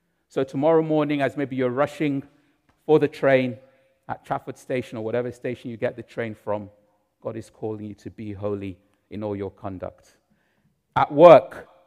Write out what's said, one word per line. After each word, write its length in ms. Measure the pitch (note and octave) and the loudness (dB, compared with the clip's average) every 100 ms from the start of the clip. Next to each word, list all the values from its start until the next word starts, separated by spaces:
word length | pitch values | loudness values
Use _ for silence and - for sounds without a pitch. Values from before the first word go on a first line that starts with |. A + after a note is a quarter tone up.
| _ _ _ | _ _ _
So 160 | - | -6
tomorrow 380 | C3+ C3+ D3+ D#3+ | -6 -2 2 2
morning, 380 | D#3+ D#3 D3 D3 | 2 -2 -2 -2
as 160 | C3+ D3 | -4 -4
maybe 180 | C3+ C3 | -6 -2
you're 140 | B2+ | -2
rushing 540 | B2 D3 - D#3 C#3 - _ _ _ _ _ - | -2 -4 -2 -4 -4 -10 _ _ _ _ _ 2
for 140 | D3+ | 2
the 80 | D3+ | 2
train 500 | - C#3 C3 B2+ A2+ - _ _ _ - | 0 2 2 0 -8 -18 _ _ _ -14
at 160 | A2+ - | -14 -8
Trafford 320 | C#3 - - | -10 -10 -16
Station 400 | - C3 A#2 A#2 | -8 -6 -6 -10
or 60 | |
whatever 280 | A2 A#2+ B2 | -6 -6 -6
station 400 | A#2 B2+ A#2+ B2+ | -8 -10 -10 -12
you 60 | A2+ | -6
get 180 | A#2+ A#2+ | -6 -6
the 80 | |
train 320 | A2+ - A#2 G#2 | -12 -10 -8 -8
from, 340 | - G#2 G2+ - _ _ _ _ | -8 -8 -8 -20 _ _ _ _
God 160 | B2+ A2+ | -12 -12
is 120 | - | -16
calling 360 | _ A2 G#2+ G#2+ | _ -10 -10 -12
you 80 | G2+ | -16
to 140 | - | -18
be 240 | - G#2+ | -14 -14
holy 440 | G2 G#2 G2+ G2 F2 _ _ _ | -8 -6 -6 -8 -14 _ _ _
in 140 | G2 | -12
all 120 | G#2+ G2+ | -8 -8
your 160 | G2 | -10
conduct. 680 | - G#2 F#2 - - _ _ _ _ _ _ _ _ _ B2+ | -12 -14 -12 -14 -16 _ _ _ _ _ _ _ _ _ -2
At 160 | C3+ | 0
work, 580 | D3 F3 C#3 - - - _ | 8 12 10 8 -8 -20 _